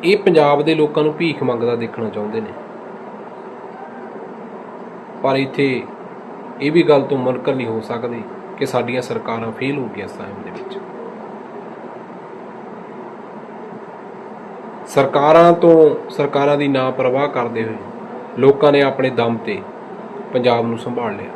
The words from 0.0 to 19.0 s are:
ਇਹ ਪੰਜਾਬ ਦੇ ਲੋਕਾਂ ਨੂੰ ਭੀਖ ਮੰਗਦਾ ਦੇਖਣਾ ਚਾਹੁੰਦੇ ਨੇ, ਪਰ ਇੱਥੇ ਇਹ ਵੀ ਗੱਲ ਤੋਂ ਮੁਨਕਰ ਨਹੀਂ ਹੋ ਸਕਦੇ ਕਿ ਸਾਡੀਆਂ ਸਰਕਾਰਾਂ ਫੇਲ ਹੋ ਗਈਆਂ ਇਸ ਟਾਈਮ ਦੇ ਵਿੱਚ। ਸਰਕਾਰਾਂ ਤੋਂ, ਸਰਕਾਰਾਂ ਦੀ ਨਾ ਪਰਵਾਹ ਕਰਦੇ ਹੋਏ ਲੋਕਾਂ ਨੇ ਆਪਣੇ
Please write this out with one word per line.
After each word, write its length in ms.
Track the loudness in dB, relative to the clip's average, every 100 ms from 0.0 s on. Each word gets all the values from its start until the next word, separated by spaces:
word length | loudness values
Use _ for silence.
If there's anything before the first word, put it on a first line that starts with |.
ਇਹ 140 | 4 4
ਪੰਜਾਬ 440 | 6 6 6 6
ਦੇ 140 | 4 4
ਲੋਕਾਂ 280 | 4 4
ਨੂੰ 100 | 0
ਭੀਖ 300 | 2 -2 0
ਮੰਗਦਾ 320 | 0 0 0 0
ਦੇਖਣਾ 340 | -2 -4 -6
ਚਾਹੁੰਦੇ 320 | -4 -4 -4
ਨੇ, 80 | -6 -12 -14 -14 -14 -14 -14 -14 -16 -14 -14 -14 -16 -14 -14 -14 -14 -14 -14 -14 -14 -14 -14 -14 -14 -16 -16 -2
ਪਰ 120 | 0 2
ਇੱਥੇ 480 | 0 2 2 2 -4 -12 -14 -14 -14 -14 -14 -4
ਇਹ 100 | 2
ਵੀ 120 | 4
ਗੱਲ 180 | 6 6
ਤੋਂ 160 | 6 0
ਮੁਨਕਰ 380 | 0 0 0 -2
ਨਹੀਂ 120 | -2
ਹੋ 140 | -4
ਸਕਦੇ 400 | -4 -6 -4 -6 -10 -12 -14 -4
ਕਿ 80 | -2
ਸਾਡੀਆਂ 360 | 0 0 -2
ਸਰਕਾਰਾਂ 500 | -2 -6 -4 -4 -4
ਫੇਲ 280 | -4 -2 -2
ਹੋ 100 | -4 -8
ਗਈਆਂ 100 | -10
ਇਸ 60 |
ਟਾਈਮ 320 | -10 -12 -10
ਦੇ 80 | -12
ਵਿੱਚ। 280 | -10 -10 -10 -12 -12 -12 -12 -14 -14 -14 -14 -14 -14 -14 -14 -14 -16 -14 -14 -14 -14 -14 -14 -14 -14 -14 -14 -14 -14 -14 -14 -14 -14 -14 -16 -14 -14 -14 -14 -14 -14 -14 -14 -2
ਸਰਕਾਰਾਂ 680 | 2 2 4 6 10 10
ਤੋਂ, 420 | 8 8 10 8 6 -6
ਸਰਕਾਰਾਂ 480 | -2 0 2 2 4
ਦੀ 100 | 2
ਨਾ 240 | 2 0
ਪਰਵਾਹ 360 | 2 0 2 0
ਕਰਦੇ 360 | 0 -2 -2
ਹੋਏ 120 | -4 -6 -10 -12 -12 -12 -10 4
ਲੋਕਾਂ 340 | 6 8 6
ਨੇ 100 | 6
ਆਪਣੇ 280 | 4 2